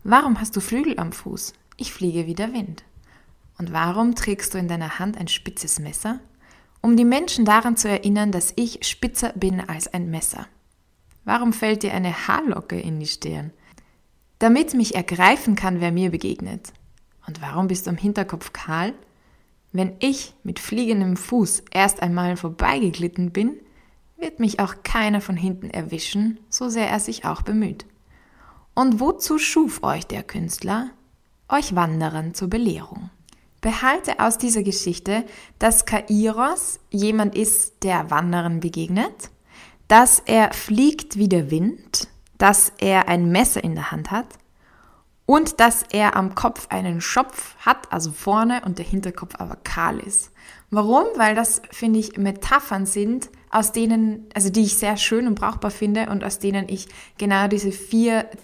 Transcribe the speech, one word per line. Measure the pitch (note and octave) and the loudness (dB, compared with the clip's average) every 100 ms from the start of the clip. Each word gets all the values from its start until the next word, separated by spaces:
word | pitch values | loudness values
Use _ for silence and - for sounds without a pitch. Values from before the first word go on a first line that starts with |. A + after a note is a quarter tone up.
„Warum | - A#3+ D4 G#3+ | 4 4 4 0
hast | A3 G3+ | -2 -6
du | |
Flügel | - A#3 D4+ - | -4 -2 -2 -2
am | E3 | -6
Fuß?“ | - - - - - _ - | -8 -12 -10 -12 -14 _ -14
„Ich | - | -12
fliege | - F3+ E3+ D#3+ | -6 -4 -2 -4
wie | E3+ | -4
der | A3 | -6
Wind.“ | B3 G3 D#3+ - - - - _ _ _ - | -6 -8 -10 -18 -20 -20 -20 _ _ _ -10
„Und | F3 | -6
warum | D#3+ E3 F#3+ A#3 A#3 | -2 0 2 2 0
trägst | - G3 - | -2 -2 -4
du | F#3+ | -4
in | F3 | -4
deiner | E3+ D#3+ - | -4 -6 -6
Hand | F#3+ A3 | -6 -4
ein | E3+ | -4
spitzes | - - - D#3 - | -6 -6 -8 -4 -4
Messer?“ | D3+ - G#3+ C4 - _ _ - _ _ | -4 -6 -6 -6 -10 _ _ -20 _ _
„Um | A#3 A#3 | 4 6
die | A#3+ | 6
Menschen | C4+ F4 - G#3 | 4 0 2 6
daran | G#3+ A#3 A#3 | 6 4 0
zu | G#3 | 0
erinnern, | G3+ G3+ G3+ G#3 | 0 2 2 2
dass | F3+ - - | 0 -2 -2
ich | A#3+ - - | -4 -4 -6
spitzer | - B3 - A3+ F#3+ | -4 -4 -2 -4 -2
bin | F#3+ F#3 | -2 -2
als | F#3 D#3+ - | -4 -8 -6
ein | F#3 F3 | -6 -4
Messer.“ | D#3+ - - - _ _ _ _ _ _ _ - | -4 -6 -6 -12 _ _ _ _ _ _ _ -2
„Warum | A#3 A#3+ | 0 2
fällt | A3 A3 G#3+ | 0 0 0
dir | G#3+ | 0
eine | F#3+ F3+ E3+ - | -2 -2 -4 0
Haarlocke | - D4+ - - F3 | 0 0 -4 -4 -6
in | - D#3 | -6 -6
die | D3+ | -6
Stirn?“ | - D#3 D#3 D3+ - _ - _ _ _ _ _ - | -8 -6 -8 -8 -14 _ -20 _ _ _ _ _ 0
„Damit | A3+ B3 D#4+ B3+ | 4 4 4 0
mich | A3 | 0
ergreifen | - F3 F3 F#3 C#4 - G3+ | -2 -4 4 4 4 2 0
kann, | F#3+ F3 | 0 0
wer | E3+ | 0
mir | E3+ F#3 | 2 0
begegnet.“ | E3 - - F3+ - - - - - _ _ - | 0 -4 -6 -8 -12 -14 -20 -20 -20 _ _ -16
„Und | D#3 | -12
warum | D3 D3 F#3+ | -8 -2 -2
bist | F#3 F3+ | -2 -4
du | |
am | E3+ | -2
Hinterkopf | G3+ G#3 G3 E3+ - | -2 -2 -4 -8 -12
kahl?“ | - - D#3+ F#3+ C#4 - _ _ _ _ _ _ | -12 -6 -4 -4 -6 -16 _ _ _ _ _ _
„Wenn | F#3 F#3 F#3 | -4 -4 -2
ich | C4+ C4+ - _ | -2 -2 -6 _
mit | F#3+ F3+ | -10 -10
fliegendem | - A3 A#3 G#3+ F#3 F3+ | -6 -2 0 2 2 -2
Fuß | - B3 F3+ - - | 0 0 2 0 -2
erst | F#3 G3 F#3+ | 2 2 2
einmal | F3 F3 F3+ F3+ | -2 0 0 -2
vorbeigeglitten | E3+ E3 - C#4 G3+ E3 F3 - F3 | -6 -2 0 2 0 0 -4 -2 -2
bin, | F3+ A3+ - - _ _ _ _ - | 0 -2 -2 -16 _ _ _ _ -10
wird | D#4+ D#4 | -8 -2
mich | A3 G#3+ | -2 0
auch | G3 - | -4 -4
keiner | - A#3 G#3+ G#3 | -4 0 2 0
von | G3+ F3+ | -2 -2
hinten | F3+ F#3 - | -2 -4 -8
erwischen, | - E3 E3 - G3 A3 A3 - | -8 -8 -6 -4 -2 -2 -2 -6
so | - B3 | -6 -4
sehr | A3+ G#3+ | -2 -2
er | G#3 | -2
sich | G#3 A3+ D#3+ | -4 -6 -6
auch | D3+ | -4
bemüht.“ | - G#3+ G#3 - - _ _ _ _ _ - - _ - | -2 0 0 -4 -16 _ _ _ _ _ -20 -20 _ 0
„Und | C4 A3 | 2 4
wozu | C#4 - - D#4 | 2 0 0 0
schuf | - - D4+ - | 2 2 2 0
euch | - D3+ - | -4 -4 -6
der | - | -10
Künstler?“ | - - E3+ - F#3 G#3+ B3+ - _ _ _ _ - | -8 -6 -6 -6 -4 -4 -4 -12 _ _ _ _ -2
„Euch | C#4 D4 | -2 0
Wanderern | F3+ E3+ D#3+ D#3 D#3 D#3+ - | 0 0 0 -2 -4 -6 -6
zur | F#3 | -4
Belehrung.“ | A3 A#3 D#3 D#3 - F3+ _ _ _ _ - | 0 -2 -2 -8 -16 -16 _ _ _ _ -6
Behalte | A3 A3 C4 D#4 F#4+ - | -4 0 0 0 0 0
aus | A3+ A3+ | 0 0
dieser | B3 A3+ | 0 0
Geschichte, | G3 F3+ F#3 F3 - G#3 - - - - | 0 -2 -2 -4 -2 -2 -4 -12 -18 0
dass | A3+ A3+ - | 2 2 2
Kairos | G#3+ - G#3 A3 A3 C4+ F4+ - - _ | -2 0 2 2 0 -2 -2 -6 -8 _
jemand | G3+ G#3+ A3 G#3 | -2 2 2 2
ist, | G3 G#3+ - - - | 0 0 2 0 -2
der | F#3+ F3+ E3 | -2 0 0
Wanderern | D3+ F3 F3 E3+ E3 | 0 0 0 0 -2
begegnet, | E3+ E3+ E3 F#3 D4 - - _ _ - - _ - | -4 -4 -2 0 -2 -4 -20 _ _ -20 -20 _ 6
dass | A3 B3 - - | 8 8 4 4
er | A3+ G#3+ | 4 4
fliegt | - - G#3+ C#4+ D4+ - G3+ | 0 -2 4 4 2 -6 0
wie | G3+ | 2
der | F3 C#3+ | 2 2
Wind, | D#3 G3 E4 - - - - _ - | 0 0 -2 -6 -6 -6 -14 _ 4
dass | G3 G3+ - - | 4 6 2 0
er | G3 F#3+ F#3 | 2 4 4
ein | F3 F3 | 4 4
Messer | F3+ C4+ - | 4 4 2
in | E3+ D#3 | -4 -4
der | D3 | -6
Hand | D#3+ D#3 | -8 -4
hat | G#3 B3+ - _ _ _ _ _ _ _ _ - | -6 -6 -14 _ _ _ _ _ _ _ _ 4
und | D4 D#4+ - | 4 4 4
dass | A#3 A#3 | 4 4
er | - G#3 G#3 - | -2 2 2 2
am | F#3+ | 0
Kopf | F#3+ A#3 - - | 0 -2 -4 -8
einen | F#3+ F#3 E3+ | -6 -4 -4
Schopf | - - C4 - - - | -2 0 0 -4 -14 -4
hat, | - - - | 0 0 0
also | F3 E3 | -6 -6
vorne, | D3 - G#3 A3+ A#3+ F#3+ | -6 0 2 2 0 -4
und | F3 | -6
der | E3+ | -4
Hinterkopf | G3 G3 F3 F3+ - | -4 -4 -8 -12 -12
aber | F3 - | -12 -10
kahl | - - E3+ D3 | -8 -2 -2 -2
ist. | - G3+ - _ - - - | -4 -4 -6 _ -20 -20 -4
Warum? | G#3 G#3 C4 A4 G4+ | 0 4 4 4 2
Weil | A3 G#3+ | 2 4
das, | A#3 - - | 0 -2 -6
finde | - A3+ A3 | -4 2 2
ich, | G#3+ - | 0 -2
Metaphern | G3 G3 - C#4 C#4+ G3 F#3+ | -2 -2 0 0 0 -4 -2
sind, | G#3 G#3 B3+ - - - | -2 -2 -2 -6 -16 -2
aus | A3 G#3+ | 0 0
denen, | A3+ A3+ A3+ A3 G#3+ - | 0 2 4 2 0 -6
also | G#3 G3 | -2 0
die | G3+ | 2
ich | G#3 - | 2 2
sehr | G#3 G#3 | 0 0
schön | - A3+ B3 | 2 2 0
und | G3+ | 0
brauchbar | G3 A3 G#3 | -2 -2 -6
finde | - G#3 G#3 A3 | -2 0 0 0
und | G3+ | -2
aus | G3+ - | -4 -4
denen | G3 G3 G3 | -2 -2 -2
ich | F#3+ - - - - | -6 -10 -18 -18 -4
genau | G#3 G3 G3+ | 2 4 4
diese | G3+ G3 | 2 -2
vier | F#3+ - A3+ A#3 A3+ A3 - | -6 -2 2 4 2 -2 -8